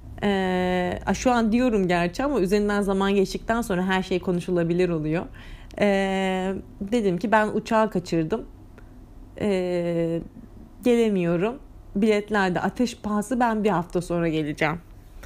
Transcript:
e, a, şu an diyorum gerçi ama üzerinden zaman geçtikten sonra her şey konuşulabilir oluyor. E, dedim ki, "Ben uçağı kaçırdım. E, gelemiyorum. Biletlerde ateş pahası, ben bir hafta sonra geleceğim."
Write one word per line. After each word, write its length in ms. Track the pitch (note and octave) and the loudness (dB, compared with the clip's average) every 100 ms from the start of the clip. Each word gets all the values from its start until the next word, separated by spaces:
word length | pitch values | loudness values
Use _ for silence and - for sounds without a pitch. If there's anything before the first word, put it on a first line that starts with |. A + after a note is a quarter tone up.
| - - | -16 -4
e, 760 | G3+ G3 F#3 F#3 F3+ F3+ F3+ F#3 - | -2 0 0 0 0 0 -2 -2 -2
a, 80 | |
şu 180 | F#3 B3+ | 0 2
an 200 | A#3+ A3+ | 2 2
diyorum 360 | A#3 B3+ A3 F#3 | 2 2 2 2
gerçi 360 | F3 F3 F3 | 2 0 -2
ama 160 | C4+ C4 | -2 0
üzerinden 420 | F3+ G#3 G#3 G#3 | 2 2 2 0
zaman 340 | G3 F#3+ G3 G3+ | 0 2 2 2
geçtikten 460 | F#3+ F#3+ - A#3 | 2 -2 -2 -2
sonra 240 | A3+ F3+ F#3 | 0 -2 0
her 180 | F#3 | 0
şey 160 | F#3 F#3 | 0 -2
konuşulabilir 680 | F#3 F3 F3 F3+ E3+ F3 F3+ | 0 -2 0 0 2 2 2
oluyor. 360 | E3 D#3 D#3+ - - - - - - | 0 -2 -2 -4 -12 -18 -18 -16 0
E, 760 | G#3 G3 G3 F#3+ F#3+ F#3 F#3 F#3+ - - | 2 2 0 0 0 -2 -2 -6 -10 -12
dedim 360 | G3 A#3+ G3+ F3 | -4 0 0 0
ki, 140 | A3+ | 2
"Ben 160 | A3 G#3+ | 2 2
uçağı 420 | A3 - A3+ G#3+ | -2 0 2 2
kaçırdım. 560 | G3 E3+ E3 D#3+ A3 - - - - - - - - - - | 0 -2 -2 0 -4 -6 -18 -20 -20 -20 -20 -20 -20 -20 -4
E, 800 | G#3 F#3+ F3+ F3+ E3+ E3+ E3 E3 - - - - - - | 0 0 0 0 0 0 0 -2 -6 -14 -20 -20 -20 -2
gelemiyorum. 760 | B3 A#3 A3+ G3 E3+ E3+ G#3 C4+ - - - G3+ | 2 4 4 2 2 2 0 -4 -12 -20 -8 0
Biletlerde 640 | A3 G#3 G#3 G#3+ F#3+ F3 | 2 2 2 2 2 2
ateş 380 | G3 - A#3+ - | -2 0 -2 -2
pahası, 420 | G#3 G#3 G#3 B3 | -4 -2 -2 0
ben 240 | A#3+ A3 | 2 2
bir 60 | G#3 | 2
hafta 320 | E3+ F3 F#3 | 0 0 -4
sonra 260 | E3 E3+ E3+ | -2 0 0
geleceğim." 520 | D#3 D3+ D3+ D#3 E3+ - - - - | 0 -2 -2 -2 -2 -8 -20 -20 -18